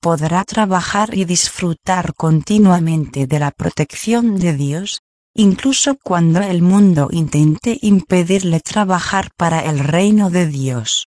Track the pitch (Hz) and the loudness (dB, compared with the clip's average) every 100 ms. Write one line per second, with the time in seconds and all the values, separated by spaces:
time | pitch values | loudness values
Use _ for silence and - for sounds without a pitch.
0 | 170 165 156 175 190 - 208 185 - 202 | -2 -2 0 -2 -2 -2 0 -2 -2 -2
1 | 220 190 175 175 - - 180 165 - 185 | -2 -2 -2 -2 -4 -4 -6 -4 -4 -4
2 | 170 - 160 156 - 214 202 175 165 160 | -4 -4 0 0 2 4 6 4 2 -2
3 | 139 139 135 147 143 - 165 - 151 - | -4 -4 -2 -2 -2 -4 -6 -4 -6 -4
4 | - 233 240 196 175 143 143 151 196 - | -2 0 0 0 -2 -2 -2 -4 -8 -12
5 | _ _ _ - 202 190 269 269 - 277 | _ _ _ 2 2 2 -2 0 -2 -4
6 | - 175 170 165 202 175 175 196 202 160 | -2 0 2 2 0 0 2 6 4 4
7 | 139 165 156 151 151 156 - 233 214 196 | 0 -2 -2 2 2 2 -2 -2 2 2
8 | - 180 170 190 185 165 - 214 196 185 | 2 0 2 0 0 -2 -2 -2 0 -2
9 | - 196 190 _ 170 160 156 147 139 170 | -2 -4 -4 _ -2 0 -2 -2 0 0
10 | 202 214 196 175 165 143 135 123 113 - | 2 2 2 0 -2 -2 -4 -4 -4 -6
11 | - | -8